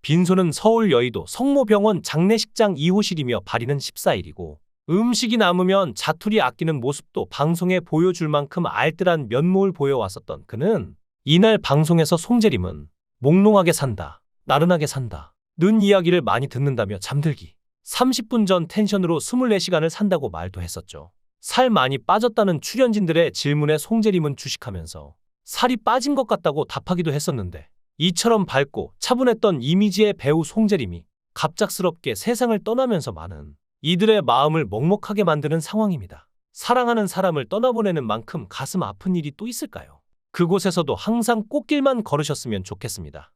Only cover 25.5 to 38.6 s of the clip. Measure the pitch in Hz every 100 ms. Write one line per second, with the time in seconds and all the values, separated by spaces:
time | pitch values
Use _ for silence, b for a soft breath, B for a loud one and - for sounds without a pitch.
25.5 | - 247 247 - 240 254 285 254 185 -
26.5 | 143 143 - - 180 165 143 160 135 92
27.5 | 85 - _ _ _ 165 170 233 226 180
28.5 | 135 139 - - _ - 247 254 226 214
29.5 | 160 120 180 208 185 214 196 131 156 160
30.5 | - 214 196 104 85 - _ _ - 160
31.5 | - 208 - 175 165 - 107 - 240 247
32.5 | 214 - 240 262 196 127 85 82 78 71
33.5 | 71 _ _ 143 175 220 220 143 123 147
34.5 | 160 123 101 151 208 - 208 185 151 143
35.5 | 160 156 214 214 165 95 - _ _ _
36.5 | - - 254 240 233 196 - 190 156 127
37.5 | 202 254 233 208 165 120 107 107 165 98
38.5 | -